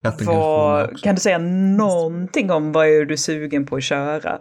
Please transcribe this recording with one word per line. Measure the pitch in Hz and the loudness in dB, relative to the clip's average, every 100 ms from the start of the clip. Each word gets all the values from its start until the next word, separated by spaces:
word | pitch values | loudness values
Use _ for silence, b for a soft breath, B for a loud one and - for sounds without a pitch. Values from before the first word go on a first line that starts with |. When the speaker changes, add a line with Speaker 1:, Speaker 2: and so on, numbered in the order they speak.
Speaker 1:
Katten | 113 156 202 | -4 -4 0
kanske | |
får | 165 | 2
Speaker 2:
Vad, | 156 156 151 147 | 2 2 2 0
Speaker 1:
den | 143 | -2
också. | - | -4
Speaker 2:
kan | 202 | -2
du | 190 | 0
säga | 202 175 | 2 0
någonting | 170 185 190 196 214 175 165 170 180 311 196 | 0 0 2 2 2 0 0 -4 -4 -2 0
om | 165 151 | 0 0
vad | 156 156 | 2 6
är | 156 | 4
du | 147 151 | 4 -2
sugen | - 156 151 143 143 | -4 -4 -4 -4 -2
på | 135 | -4
att | |
köra? | 135 143 143 151 - - | -4 -4 -2 -4 -4 -2